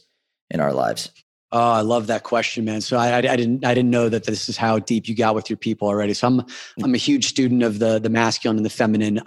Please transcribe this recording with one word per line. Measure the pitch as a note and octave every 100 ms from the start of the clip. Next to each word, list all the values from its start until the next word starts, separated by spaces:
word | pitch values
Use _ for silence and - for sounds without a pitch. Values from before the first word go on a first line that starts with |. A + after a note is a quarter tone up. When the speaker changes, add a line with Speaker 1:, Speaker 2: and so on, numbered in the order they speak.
| _ _ _ _ -
Speaker 1:
in | E2+
our | C#2+
lives? | C2 A#1 A1 - _ _ _ - A#2
Speaker 2:
Oh, | A#2+
I | A2+
love | A2 A#2+ G#2+
that | G#2+
question, | - A#2 - B2 A2
man. | A2
So | - B2
I, | A#2+
I, | B2
I | B2+ B2+
didn't, | A#2 C3
I | B2+ B2
didn't | B2
know | A#2+ A#2
that | A2
this | G#2+ G#2+ -
is | -
how | A2+ A2
deep | - A2+ -
you | A2
got | A2 G#2+
with | -
your | G#2+
people | A2+ G#2+ G#2
already. | G2+ G#2 G2+
So | B2
I'm, | B2+ - - - -
I'm | C3 B2
a |
huge | - C#3+ -
student | - B2+ B2
of | A#2 G#2
the, | A2+ A2
the | A2
masculine | A2+ A2+ - A#2+ A2
and | G#2+
the |
feminine. | - A2+ G#2+ G#2+ G#2